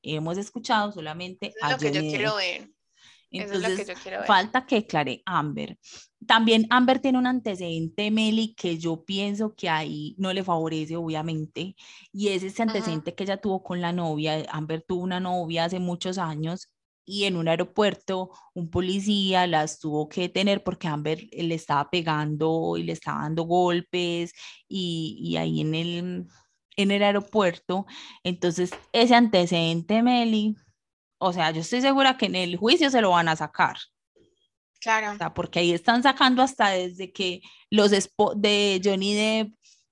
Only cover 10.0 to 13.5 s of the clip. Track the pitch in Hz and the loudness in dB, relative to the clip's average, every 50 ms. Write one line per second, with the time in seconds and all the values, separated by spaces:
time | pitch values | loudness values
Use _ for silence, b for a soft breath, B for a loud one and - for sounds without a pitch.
10 | 151 151 - 185 190 185 185 190 190 190 170 160 160 160 160 156 156 156 165 170 | -10 -10 -6 -6 -4 -2 -2 -4 -2 0 0 0 0 -2 -2 -4 -6 -6 -6 -6
11 | 165 160 156 156 160 165 160 156 156 151 _ - 165 190 - B B B B B | -6 -4 -6 -4 -4 -4 -4 -6 -6 -8 _ -10 -10 -10 -12 B B B B B
12 | B B - 196 208 202 196 185 190 190 190 - 226 220 214 202 170 185 165 156 | B B -8 -2 -2 0 0 -2 -4 -6 -4 -2 -2 0 0 -2 -2 -2 -4 -4
13 | 156 175 170 - 196 196 196 196 - 208 | -6 -8 -8 -6 -4 -4 -4 -4 -2 -4